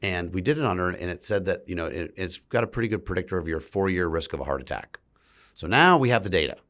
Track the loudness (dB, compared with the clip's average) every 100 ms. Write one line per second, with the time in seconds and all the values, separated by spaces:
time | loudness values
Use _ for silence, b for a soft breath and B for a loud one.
0 | -4 -4 -4 -2 0 0 0 0 -2 -2
1 | -6 -6 -2 -2 0 -4 -4 -6 -6 -6
2 | -8 -8 -8 -10 _ -2 -2 -2 -2 -4
3 | -4 -6 -4 -4 -4 -6 -4 0 0 2
4 | 0 -2 -4 -6 -4 -6 -4 -8 -10 -18
5 | _ b b b b -12 2 6 8 8
6 | 6 2 2 0 0 -4